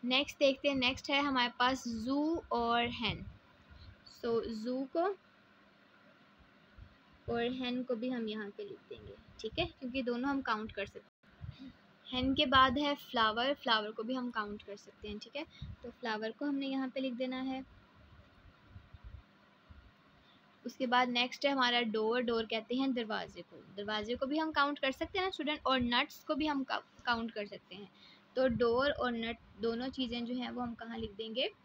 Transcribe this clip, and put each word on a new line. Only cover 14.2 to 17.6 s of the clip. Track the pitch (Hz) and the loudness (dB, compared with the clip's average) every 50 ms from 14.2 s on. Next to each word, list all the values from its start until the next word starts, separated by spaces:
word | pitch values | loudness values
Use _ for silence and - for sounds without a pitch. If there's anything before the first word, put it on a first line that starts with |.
| 247 247 | -2 -4
count | 240 226 208 208 208 208 | -4 -4 -4 -4 -6 -10
कर | - - 202 | -10 -12 -14
सकते | 208 - 202 - - - 208 | -14 -14 -20 -20 -14 -10 -10
हैं, | 208 214 | -10 -10
ठीक | - 226 - | -12 -10 -8
है। | 277 320 - - - - - - - | -8 -8 -8 -10 -14 -12 -12 -12 -12
तो | - 240 | -14 -16
flower | 233 - - 233 220 214 220 220 | -14 -8 -4 -4 -4 -2 -4 -6
को | 226 - 294 | -4 -4 -2
हमने | 294 285 277 277 | -2 -2 -2 -2
यहाँ | 269 269 269 269 262 | -2 -2 -2 -2 -2
पे | 262 277 | -4 -2
लिख | 262 262 240 | -2 -2 -2
देना | 233 262 254 254 | -2 -2 -2 -2
है। | 254 262 269 262 262 | -4 -2 -4 -4 -4